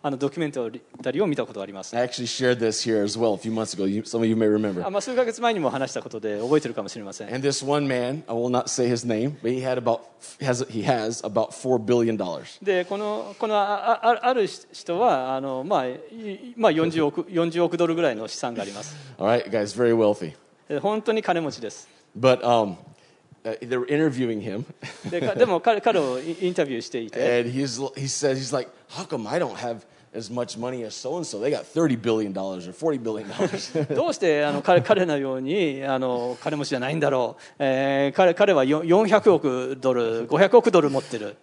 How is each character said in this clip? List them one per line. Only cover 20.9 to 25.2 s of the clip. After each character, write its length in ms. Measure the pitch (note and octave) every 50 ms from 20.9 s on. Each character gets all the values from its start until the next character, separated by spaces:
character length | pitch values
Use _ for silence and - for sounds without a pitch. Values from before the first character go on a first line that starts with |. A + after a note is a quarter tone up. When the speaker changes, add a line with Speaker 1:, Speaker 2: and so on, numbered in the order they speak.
| G#3+ A3
Speaker 1:
当 100 | G#3 A#3 A3
に 80 | A3
金 200 | G#3+ - F3+ E3+
持 100 | D#3+ C#3+
ち 100 | A#2 A#2
で 80 | A#2 G#2
す。 180 | - - - _ _ _ _ _ _
Speaker 2:
But, 220 | G2+ A#2 C3 B2+ B2
um, 340 | - A#2+ A#2+ A#2 G#2+ G2 F2 - - - - _ _ _ _ _ _ _ - _ _
uh, 160 | A2+ A2 -
they 180 | B2+ A#2+ B2+
were 80 | B2+ B2
interviewing 540 | B2 D3 D3 D#3+ D#3 B2+ B2 B2+ A#2 A2+ G#2
him. 240 | G2 A2 F#2+ A2 - - - _ - - - - - -
Speaker 1:
で、 120 | E3 F3